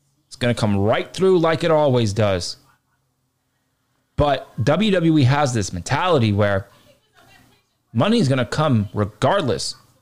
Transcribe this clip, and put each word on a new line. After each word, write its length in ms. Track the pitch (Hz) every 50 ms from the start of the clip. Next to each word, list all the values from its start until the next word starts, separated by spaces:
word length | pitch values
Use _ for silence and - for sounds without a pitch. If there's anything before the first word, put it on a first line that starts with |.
| _ _ _ _ _ _
is 80 | -
gonna 180 | - 127 120 120
come 220 | - 120 107 101
right 360 | 98 98 107 123 165 180 - -
through 260 | - 185 190 185 175
like 260 | 165 160 165 143 170
it 60 | 175
always 420 | - 151 151 143 127 123 117 104 98
does. 440 | 107 107 101 98 90 85 - - - _ _ _ _ _ _ _ _ _ _ _ _ _ _ _ _ _ _ _ _ _ _ _ _ _ _ _ _ _ _ _
But 320 | - 147 143 139 131 - - - - 110
W 260 | 104 147 175 214 220
W 280 | 190 180 165 165 160 151
E 60 | 135
has 300 | 123 139 143 151 135 120
this 180 | 113 98 - -
mentality 600 | 90 82 - 135 147 175 185 170 143 113 110 101
where 360 | 98 107 101 101 98 101 - _ _ _ _ _ _ _ _ _ _ _ _ - - _ _ _ _ _ _ _ _ _ _ -
money 260 | 113 143 202 226 240
is 100 | 196 131
gonna 180 | 139 135 120
come 420 | - - - 156 156 131 110 98 104 -
regardless. 840 | - 104 101 - - - 131 190 202 175 123 92 69 - - - - _ _ _ _